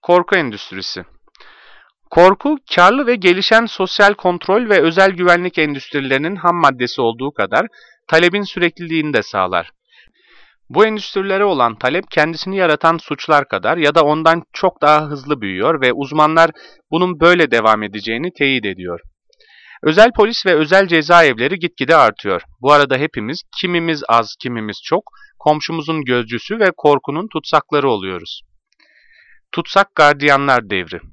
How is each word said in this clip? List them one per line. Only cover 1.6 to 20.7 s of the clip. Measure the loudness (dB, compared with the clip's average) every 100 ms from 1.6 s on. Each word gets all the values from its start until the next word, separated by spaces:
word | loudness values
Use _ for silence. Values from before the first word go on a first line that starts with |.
| _ -20 _ _ _
Korku, | 4 4 4 -2 -4 _
karlı | 2 4 4 -2
ve |
gelişen | 0 0 0 2 0 0
sosyal | -6 -6 2 2
kontrol | 2 -2 -2 -2 -2 2
ve | 2
özel | 2 2 2
güvenlik | 2 2 2 0 -2
endüstrilerinin | -4 -4 -6 -6 -2 -2 -4 -2
ham | -2 2
maddesi | 0 0 -6 -2
olduğu | -2 -2 -8
kadar | -4 -2 -2 -2 _ _ _ 0
talebin | 2 2 0
sürekliliğini | -8 -4 -4 -4 -6 -4 -2
de | -2
sağlar. | -2 -4 -2 -2 -6 _ _ _ _ _ _ _ _ _ _
Bu | 0 2
endüstrilere | 0 -8 -6 -4 -2
olan | 0 0 0 0
talep | -4 -4 -4
kendisini | -2 -2 -4 -8 -2
yaratan | 0 2 0 -2
suçlar | -6 -10 0 0 0
kadar | -4 -2 0
ya | 2
da | 2
ondan | 2 2 2 0 -4
çok | -2 -2 0
daha | 2 2
hızlı | 0 -10 -6 -6
büyüyor | -4 -2 -2 0
ve | 0
uzmanlar | 0 -4 0 2 4 2 0 -20 _ _
bunun | -2 -2 2
böyle | 2 4 2
devam | 2 2 2
edeceğini | -2 -10 -8 -8 -8
teyit | -4 -2 -2
ediyor. | -4 -8 -10 -12 -14 _ _ _ _ _ -20 -6
Özel | -2 4 4 4
polis | 0 0 0
ve |
özel | 0 4